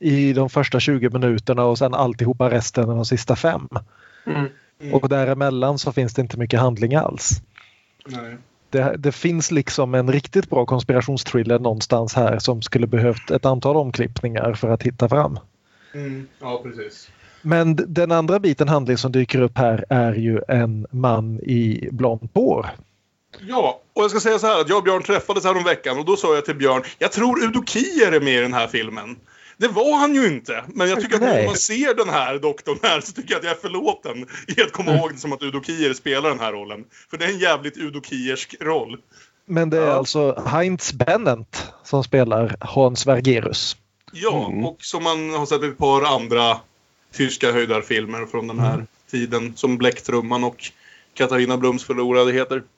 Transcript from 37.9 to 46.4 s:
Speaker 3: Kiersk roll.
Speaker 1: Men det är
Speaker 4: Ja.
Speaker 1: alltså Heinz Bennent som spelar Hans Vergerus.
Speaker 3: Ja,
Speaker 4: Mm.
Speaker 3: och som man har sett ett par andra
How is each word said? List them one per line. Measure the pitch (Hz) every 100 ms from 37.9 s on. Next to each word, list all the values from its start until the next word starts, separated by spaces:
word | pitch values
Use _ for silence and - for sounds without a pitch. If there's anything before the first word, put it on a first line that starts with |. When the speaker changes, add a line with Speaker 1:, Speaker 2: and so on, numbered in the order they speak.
| 143
Speaker 3:
Kiersk | 139 131 127 131 - -
roll. | 156 160 113 - _ _ _ _ -
Speaker 1:
Men | 165 165
det | 160
är | 156
Speaker 4:
Ja. |
Speaker 1:
alltså | 135 131 151 143 127 120
Heinz | 151 185 180 -
Bennent | 131 127 208 190 117 113 - - -
som | - 139
spelar | 123 135 117 110 113 104
Hans | - 135 131 123 139
Vergerus. | 127 131 117 95 - - - _ _ _
Speaker 3:
Ja, | 165 214 - 95
Speaker 4:
Mm. | 98
Speaker 3:
och | 120 160
som | - 175
man | 165 160 156
har | 156 143
sett | 151
ett | 147 131
par | 143 135
andra | 147 131 117 120